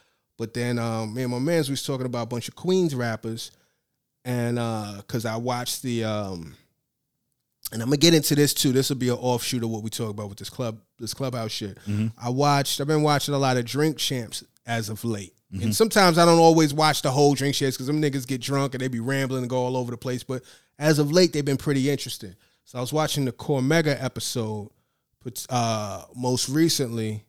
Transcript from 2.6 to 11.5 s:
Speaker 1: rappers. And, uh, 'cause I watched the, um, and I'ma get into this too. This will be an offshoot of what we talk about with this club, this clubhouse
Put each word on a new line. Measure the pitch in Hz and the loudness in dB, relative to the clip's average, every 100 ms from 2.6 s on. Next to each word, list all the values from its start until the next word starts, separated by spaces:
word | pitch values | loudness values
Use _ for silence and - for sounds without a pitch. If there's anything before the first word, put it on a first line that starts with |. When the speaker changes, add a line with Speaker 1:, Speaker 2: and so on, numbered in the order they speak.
| 175 185 170 | 0 2 2
Speaker 1:
rappers. | 127 117 110 113 113 - _ _ _ _ _ _ _ | 0 -2 -2 -6 -8 -10 _ _ _ _ _ _ _
And, | 127 123 120 120 | -4 -2 0 -2
uh, | 117 110 104 101 - | -2 -4 -6 -12 -6
'cause | 120 | -4
I | 113 117 | -4 -4
watched | 123 123 123 - | -4 -4 -4 -6
the, | 131 117 | -4 -2
um, | 110 107 98 87 82 - _ _ _ _ _ _ _ _ _ _ - | -2 -2 -4 -8 -12 -18 _ _ _ _ _ _ _ _ _ _ -10
and | 110 | -4
I'ma | 117 143 | 0 2
get | 165 | 4
into | 160 - | 4 4
this | 143 143 | 2 2
too. | - 143 | 2 0
This | 127 131 | 2 0
will | 131 | -2
be | 123 | -2
an | 120 | -2
offshoot | 127 120 - 127 | -2 -2 -2 -4
of | 117 | -4
what | 110 | -4
we | 110 | -6
talk | - 110 | -6 -8
about | 104 104 | -8 -12
with | 101 | -12
this | - | -14
club, | - 117 110 _ - | -8 -8 -8 _ -14
this | 110 | -10
clubhouse | - 135 123 110 | -6 -6 -4 -6